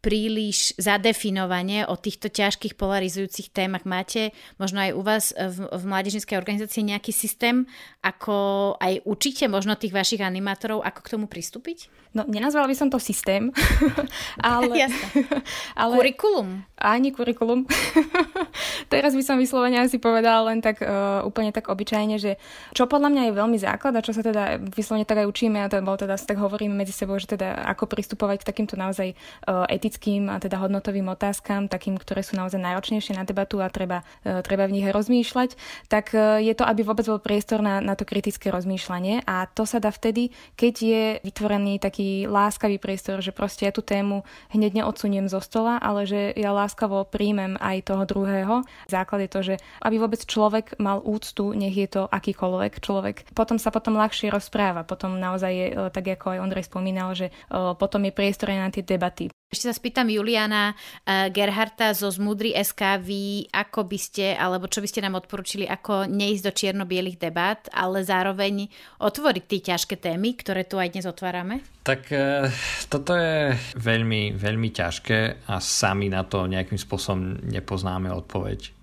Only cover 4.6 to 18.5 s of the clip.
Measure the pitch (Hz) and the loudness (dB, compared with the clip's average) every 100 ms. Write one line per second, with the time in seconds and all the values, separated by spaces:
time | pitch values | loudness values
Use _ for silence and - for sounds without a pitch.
4.6 | 190 196 190 - 196 214 - - 190 180 | -4 0 0 0 0 2 0 -2 -4 -4
5.6 | 196 185 185 190 196 208 - 196 185 208 | -6 -6 -2 -2 -2 -4 -2 -4 -2 -4
6.6 | 214 - 208 202 214 - 220 - 240 247 | -4 -2 -2 -2 -4 -4 -4 0 2 2
7.6 | 254 - - - - - - 202 196 196 | 0 -8 -20 -6 -6 -4 -2 2 2 2
8.6 | 202 - 185 190 - 208 285 262 254 196 | 2 2 0 0 -2 -2 -2 0 2 2
9.6 | 190 208 214 196 185 214 196 185 196 196 | 0 -2 -2 0 0 0 -2 -2 -4 -4
10.6 | 226 220 233 - - 220 208 175 165 - | -4 -2 -4 -6 -8 -6 -6 -8 -10 -10
11.6 | 294 339 - _ _ 220 208 208 262 294 | -12 -12 -16 _ _ -4 -2 0 2 2
12.6 | 269 269 285 262 - 202 - 196 233 - | 2 2 2 2 0 -2 2 2 2 2
13.6 | - - 294 - 285 - - - 226 240 | 4 6 4 2 -4 -8 -10 0 2 4
14.6 | 247 240 262 262 - 285 269 294 - - | 4 4 2 0 0 0 2 -2 -4 -10
15.6 | - - 233 247 262 262 427 370 190 190 | -8 0 4 6 4 4 2 2 0 -6
16.6 | - - 208 233 269 269 240 240 226 247 | -12 0 2 4 2 2 -2 0 2 2
17.6 | 262 - - 320 311 359 330 381 339 | 2 -2 4 4 4 2 0 -2 -6